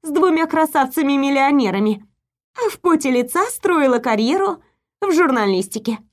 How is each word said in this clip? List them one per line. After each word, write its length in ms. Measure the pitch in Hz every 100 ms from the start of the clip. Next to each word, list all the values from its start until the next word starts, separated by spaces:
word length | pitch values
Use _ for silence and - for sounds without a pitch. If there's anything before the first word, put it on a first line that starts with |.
с 80 | 320
двумя 360 | 294 359 320 320
красавцами-миллионерами, 1600 | 320 311 320 262 262 277 277 277 277 269 285 220 185 214 208 - _ _ _ _ -
а 120 | 453
в 100 | -
поте 320 | 349 320 277
лица 340 | 247 247 349 427
строила 520 | - - 339 277 240
карьеру 640 | 247 214 226 370 392 330 _ _ _ _
в 120 | 392
журналистике. 840 | 320 339 254 202 185 196 220 220 220 _